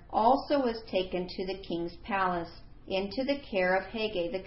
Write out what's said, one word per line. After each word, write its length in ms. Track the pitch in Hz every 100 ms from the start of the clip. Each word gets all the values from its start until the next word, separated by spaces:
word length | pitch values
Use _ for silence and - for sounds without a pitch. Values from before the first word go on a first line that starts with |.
| -
also 500 | 214 226 269 - 285
was 200 | 247 226
taken 440 | - 185 185 180 180
to 180 | - 185
the 160 | 190 -
king's 280 | 170 170 -
palace, 640 | - 196 185 175 170 - - - -
into 360 | 190 196 269
the 160 | 262 - -
care 240 | 196 180 190
of 120 | 190
Hegai, 440 | 226 180 180 170
the 80 | 185